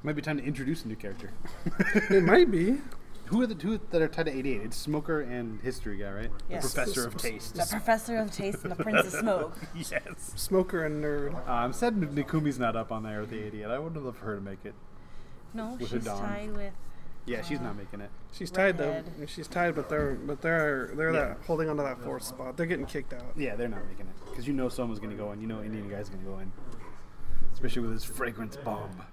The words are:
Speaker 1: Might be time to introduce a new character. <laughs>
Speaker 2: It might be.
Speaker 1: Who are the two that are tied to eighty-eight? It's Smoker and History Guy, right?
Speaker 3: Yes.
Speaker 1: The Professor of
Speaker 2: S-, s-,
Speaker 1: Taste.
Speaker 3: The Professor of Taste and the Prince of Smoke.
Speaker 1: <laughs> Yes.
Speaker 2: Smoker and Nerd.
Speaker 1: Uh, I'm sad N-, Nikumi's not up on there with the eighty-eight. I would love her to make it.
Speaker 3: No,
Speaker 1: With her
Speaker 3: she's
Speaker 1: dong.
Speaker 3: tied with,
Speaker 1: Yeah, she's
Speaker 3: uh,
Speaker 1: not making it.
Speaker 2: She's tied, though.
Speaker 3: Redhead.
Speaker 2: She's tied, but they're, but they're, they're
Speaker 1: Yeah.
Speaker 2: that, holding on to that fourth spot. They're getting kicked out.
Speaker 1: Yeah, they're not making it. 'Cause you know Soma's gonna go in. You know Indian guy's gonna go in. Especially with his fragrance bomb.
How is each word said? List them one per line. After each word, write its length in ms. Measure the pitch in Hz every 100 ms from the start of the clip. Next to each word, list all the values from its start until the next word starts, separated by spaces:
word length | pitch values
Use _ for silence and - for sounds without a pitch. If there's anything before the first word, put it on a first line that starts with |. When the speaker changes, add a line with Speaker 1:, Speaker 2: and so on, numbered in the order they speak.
Speaker 1:
Might 120 | 143 147
be 60 |
time 160 | 147 151
to 60 |
introduce 420 | 131 143 131 160 113
a 20 |
new 80 | 107
character. 360 | 104 95 - - - - -
<laughs> 440 | - 196 214 -
Speaker 2:
It 140 | 190
might 260 | 175 240 339
be. 280 | 185 185 277 - - - - -
Speaker 1:
Who 160 | 214
are 60 | 247
the 80 | 180
two 240 | 175 214 -
that 120 | 170
are 60 | 156
tied 200 | - 156
to 40 |
eighty-eight? 300 | 135 135 117
It's 160 | 107 -
Smoker 420 | - 151 151 156
and 380 | 131 123 117 110
History 380 | 127 120 113 98
Guy, 140 | 101
right? 200 | 98 117 - -
Speaker 3:
Yes. 220 | - -
Speaker 1:
The 20 | -
Professor 260 | 120 127 117
of 80 | 107
Speaker 2:
S-, 100 | 120
s-, 40 |
Speaker 1:
Taste. 240 | 107 - -
Speaker 3:
The 100 | 170
Professor 480 | 214 226 226 220 226
of 140 | 214
Taste 320 | - 196 202
and 80 | -
the 100 | 180
Prince 240 | 220 - 190
of 120 | 160
Smoke. 380 | 220 185 156 - 160
Speaker 1:
<laughs> 100 | 170
Yes. 560 | - 170 - 175 - -
Speaker 2:
Smoker 500 | - 190 185 175 156
and 180 | 151
Nerd. 320 | 151 147 143 165 -
Speaker 1:
Uh, 40 |
I'm 220 | 120 123
sad 200 | - 240 214
N-, 120 | 156 143
Nikumi's 420 | 143 160 151 123
not 200 | 120 113
up 120 | 110
on 120 | 113
there 160 | 110 107
with 80 | 107
the 80 | 110
eighty-eight. 220 | 104 107 104
I 100 | 127
would 180 | 160 160
love 220 | 131 110
her 160 | 107 104
to 60 |
make 180 | 98 95
it. 100 | 107 - - - - - - - -
Speaker 3:
No, 180 | 226 220 254
Speaker 1:
With 120 | 117
her 60 | 123
Speaker 3:
she's 80 | 113
Speaker 1:
dong. 160 | 101
Speaker 3:
tied 340 | 101 202 208 214
with, 160 | 202 190 - - - - -
Speaker 1:
Yeah, 160 | 117
she's 180 | - 147
Speaker 3:
uh, 40 |
Speaker 1:
not 120 | 120 101
making 240 | 101 101
it. 100 | 101 - -
Speaker 2:
She's 180 | - 170
tied, 260 | 185 196 170
though. 140 | 147
Speaker 3:
Redhead. 380 | 160 160 156 147
Speaker 2:
She's 180 | - 151
tied, 260 | 175 175 156
but 140 | 135
they're, 240 | 151 143 127
but 260 | 143 143
they're, 500 | 165 165 151 139 123 139
they're 160 | 160
Speaker 1:
Yeah. 60 | 160 135
Speaker 2:
that, 80 | 110 -
holding 200 | 160 160
on 60 | 151
to 60 |
that 160 | 139 123
fourth 220 | 135 131
spot. 320 | 123 127 127 127
They're 100 | 165
getting 200 | 170 139
kicked 260 | 147 -
out. 120 | 127 - -
Speaker 1:
Yeah, 200 | 135 107
they're 120 | 120
not 180 | 104 92
making 160 | 95 98
it. 280 | - - 135
'Cause 120 | 135
you 60 |
know 160 | 139 127
Soma's 300 | 120 123 107
gonna 160 | 107 101
go 180 | 104
in. 80 | 104
You 60 | 110
know 140 | 110
Indian 280 | 107 110 101
guy's 180 | 101 104
gonna 160 | 98
go 160 | 95 95
in. 100 | 92 - - - - - - - - - -
Especially 280 | - 127 127
with 100 | 117
his 140 | 110 -
fragrance 500 | - 120 110 110 -
bomb. 340 | 120 101 98 92 -